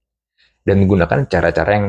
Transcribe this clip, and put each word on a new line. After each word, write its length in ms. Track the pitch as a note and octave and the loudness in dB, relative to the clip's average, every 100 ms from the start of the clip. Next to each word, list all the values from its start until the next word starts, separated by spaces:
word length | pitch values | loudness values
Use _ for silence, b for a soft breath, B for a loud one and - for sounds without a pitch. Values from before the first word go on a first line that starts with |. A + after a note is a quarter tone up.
| _ _ _ _ _ _ - | _ _ _ _ _ _ -2
dan 160 | G2 | 2
menggunakan 480 | F#2+ G2+ E2+ B2+ C3+ | 2 2 0 -2 -2
cara-cara 400 | F2+ E2+ E2+ F2 | -2 0 0 0
yang 160 | G#2 | -2